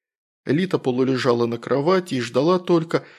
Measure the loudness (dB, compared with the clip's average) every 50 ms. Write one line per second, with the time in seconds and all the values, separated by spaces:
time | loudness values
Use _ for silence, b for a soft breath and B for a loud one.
0 | _ _ _ _ _ _ _ _ -4 -2 -2 0 0 0 -2 -2 -2 -2 0 0
1 | 0 0 0 0 2 0 2 2 2 -2 -2 -6 -4 -2 -2 0 2 2 0 0
2 | 0 -2 -4 -4 -4 -2 0 0 2 4 2 2 2 2 2 2 2 0 -4 -4
3 | B B B